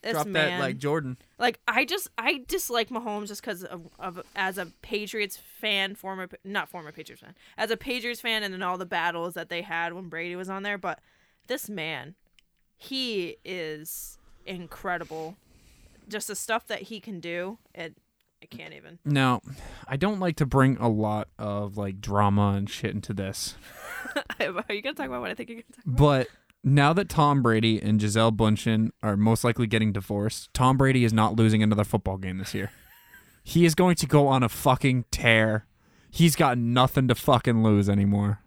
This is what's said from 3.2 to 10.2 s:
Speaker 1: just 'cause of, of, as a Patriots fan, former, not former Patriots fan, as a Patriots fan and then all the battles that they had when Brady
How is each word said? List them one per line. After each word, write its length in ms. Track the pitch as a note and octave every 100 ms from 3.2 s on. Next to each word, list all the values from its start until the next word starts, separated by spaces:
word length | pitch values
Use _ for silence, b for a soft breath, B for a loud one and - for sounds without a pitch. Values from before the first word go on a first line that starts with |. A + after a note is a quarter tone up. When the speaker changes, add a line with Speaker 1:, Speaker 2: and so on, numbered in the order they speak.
| G#3
Speaker 1:
just 140 | G3+
'cause 220 | - F3+
of, 240 | F3+ F3+ E3 _
of, 240 | F#3 F3+ - -
as 220 | F#3+ F#3+
a 80 | F3 _
Patriots 560 | - G#3 G#3 A3+ G#3 -
fan, 560 | - - G#3+ G3+ G3
former, 340 | G#3 F#3+ F#3+ F3+ -
not 240 | G3 G3+ D#3
former 240 | F3+ D3+
Patriots 300 | D#3 D3 -
fan, 120 | - - b b
as 140 | G#3+
a 80 | G#3+
Patriots 420 | C4+ B3 A#3 A#3
fan 220 | A#3+ A3
and 100 | G#3
then 100 | F#3
all 140 | F3+ F#3
the 80 | F3+
battles 460 | F3+ E3+ E3+ F3
that 140 | F3 E3
they 140 | F3
had 320 | E3+ E3 E3+
when 160 | F3 F3+
Brady 260 | D#3+